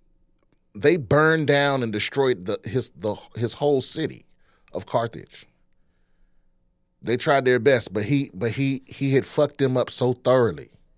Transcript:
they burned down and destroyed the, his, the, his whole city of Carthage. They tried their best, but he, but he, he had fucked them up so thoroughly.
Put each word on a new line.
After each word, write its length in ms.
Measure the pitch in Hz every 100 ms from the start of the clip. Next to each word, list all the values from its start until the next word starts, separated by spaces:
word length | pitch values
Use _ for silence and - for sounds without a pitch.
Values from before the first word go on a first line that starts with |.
| _ _ _ _ _ _ _
they 240 | 104 139 175
burned 500 | 110 143 160 160 143
down 340 | 143 143 135
and 120 | 117
destroyed 500 | 107 - 139 131 110
the, 160 | 90 104 107
his, 240 | 123 -
the, 260 | - 110 98 - -
his 180 | 117
whole 260 | - 147 139
city 460 | 123 - 156 - _ _ _ _ _
of 120 | - 101
Carthage. 600 | 123 117 80 - - - _ _ _ _ _ _ _ _ _ _ _ _ _ _ _
They 140 | - 123
tried 300 | - 139 127
their 140 | 123
best, 340 | 117 127 -
but 100 | 101
he, 280 | 101 139 139
but 180 | 92 117
he, 300 | 110 135 131 -
he 280 | - 139
had 120 | 135 -
fucked 340 | - 147 -
them 180 | 135 127
up 120 | 117
so 220 | - 123
thoroughly. 600 | 123 123 127 113 - 120 _ _